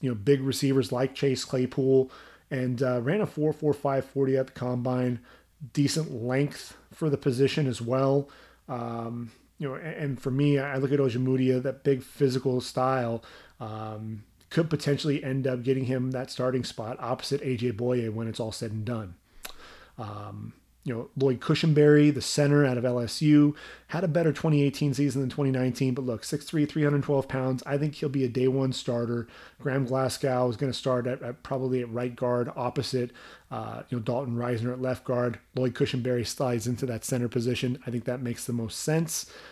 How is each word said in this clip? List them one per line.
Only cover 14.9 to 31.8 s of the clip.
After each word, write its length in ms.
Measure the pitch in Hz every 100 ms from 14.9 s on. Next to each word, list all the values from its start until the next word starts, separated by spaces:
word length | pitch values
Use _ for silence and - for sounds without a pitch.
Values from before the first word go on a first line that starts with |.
| 139 156 143
end 220 | 135 135 131
up 160 | 127
getting 240 | 120 131 123
him 260 | 127 127
that 180 | 131 131
starting 320 | - 127 127
spot 340 | 120 - 110 -
opposite 420 | 120 127 - 139
A 140 | 139 120
J 160 | 123
Boye 360 | 101 123 123 113
when 200 | 107 113
it's 100 | 107
all 140 | 113
said 180 | - 113
and 140 | 107
done. 300 | 107 117 98 87 _ - - - - - - -
Um, 540 | 107 104 104 104 107 - _ _ -
you 60 |
know, 160 | 117 - -
Lloyd 240 | 135 127
Cushenberry, 720 | - 156 165 151 147 147 147
the 80 | 131
center 460 | - - 143 147 143
out 100 | 123
of 80 |
L 160 | 123 123
S 220 | 113 -
U, 340 | 151 147 147 147 - - -
had 180 | 156
a 40 | 180
better 260 | 156 165
twenty 280 | - 165 147
eighteen 300 | 143 135 147
season 300 | 131 143 131
than 80 | 131
twenty 200 | 135 139
nineteen, 440 | 131 127 123 131
but 100 | 127
look, 200 | 127 110
six 200 | - 151
three, 220 | - 165 147
three 180 | 160
hundred 180 | 147 143
twelve 220 | 135 139 131
pounds. 360 | 131 131 127
I 140 | - 139
think 160 | 151
he'll 160 | 143 147
be 140 | 135
a 40 | 127
day 200 | 117 131
one 260 | 135 135
starter. 520 | 127 - 120 117 120 113 - - -
Graham 260 | 143 135 123
Glasgow 600 | 131 131 - 139 123 127
is 80 | 113
gonna 160 | 139
start 320 | 117 135 127 123
at, 160 | 123
at 200 | 117 -
probably 380 | - 135 131 127